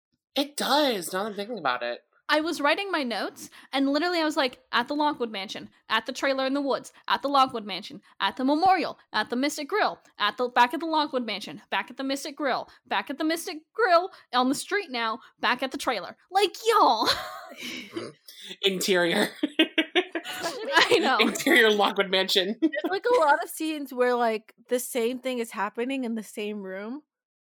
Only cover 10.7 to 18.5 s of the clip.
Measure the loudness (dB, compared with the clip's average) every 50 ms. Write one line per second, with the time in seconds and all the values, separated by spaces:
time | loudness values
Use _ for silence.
10.7 | 2 -2 -4 -2 0 0 0 0 -2 -4 -4 -4 -6 -6 -8 -10 -14 -14 -10 _
11.7 | -6 -6 -6 -6 -8 -8 -6 -4 -4 -4 -6 -8 -6 -4 -2 -2 -2 -2 -4 -8
12.7 | -14 _ _ -4 -4 -4 -2 -4 -4 -2 -2 -2 -2 -2 -4 -8 -10 -12 -14 _
13.7 | -2 0 4 6 6 4 4 0 -6 -16 -10 _ 0 2 2 2 0 -2 -4 -4
14.7 | -4 -4 -4 -4 -4 -4 -4 -4 -4 -6 -10 -18 _ _ 0 0 0 0 -2 -6
15.7 | -6 -4 -4 -2 -2 -4 -6 -10 -14 _ _ -4 0 2 2 2 0 0 0 4
16.7 | 4 6 6 6 4 2 2 0 -2 -2 -4 -10 -12 -14 -16 -16 -16 -14 -12 -12
17.7 | -12 -12 -12 -12 -10 -10 -10 -10 -12 _ _ -20 -20 -18 -16 -16